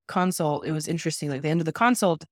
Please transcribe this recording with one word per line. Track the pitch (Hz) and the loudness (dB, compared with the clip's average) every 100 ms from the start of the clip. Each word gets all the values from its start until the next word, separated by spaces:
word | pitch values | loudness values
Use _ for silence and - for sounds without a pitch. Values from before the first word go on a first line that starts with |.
| - | -4
consult, | 185 185 180 156 147 - | 0 0 2 0 0 -2
it | |
was | 156 151 | -4 -2
interesting, | 165 170 - 147 | -4 -4 -4 -4
like, | 135 | -2
the | 151 | 0
end | 170 | 0
of | 160 | 0
the | |
consult | - 233 247 190 160 - | 2 2 4 2 0 -6